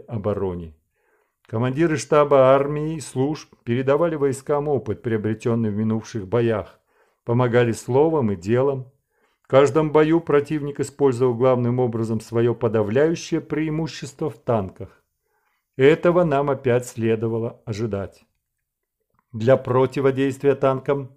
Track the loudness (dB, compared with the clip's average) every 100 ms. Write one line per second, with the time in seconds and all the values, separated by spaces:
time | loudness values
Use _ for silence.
0 | -8 -6 -4 -4 -4 -6 -12 -18 _ _
1 | _ _ _ _ -10 -4 -2 0 -2 -2
2 | 0 2 4 6 6 4 2 -4 -6 -8
3 | -8 -4 -4 -4 -10 _ -6 -4 0 0
4 | 0 0 -2 -2 -2 -2 0 -2 -2 -6
5 | -4 -2 -2 -4 -2 -2 -2 -2 -2 -2
6 | -4 -10 -4 0 0 -2 -6 _ _ _
7 | _ _ -2 0 2 2 2 -2 -2 2
8 | 2 2 -2 -4 -2 0 0 -2 -8 _
9 | _ _ _ _ 0 4 4 4 2 4
10 | 4 2 2 0 0 -4 -6 -6 -8 0
11 | 0 2 0 2 2 2 0 0 -2 -2
12 | -4 -4 -4 0 0 0 0 0 0 2
13 | 2 0 -4 -6 -4 -6 -4 -4 -6 -10
14 | -14 -8 -8 -8 -4 -2 -2 -10 -18 _
15 | _ _ _ _ _ _ _ 2 4 6
16 | 2 2 2 0 0 -2 0 0 -2 -4
17 | -2 0 -2 -4 -6 -10 -10 -6 -4 -6
18 | -8 _ _ _ _ _ _ _ _ _
19 | _ _ _ -4 2 2 2 0 0 2
20 | 0 2 -2 0 0 2 0 0 -2 -4
21 | -4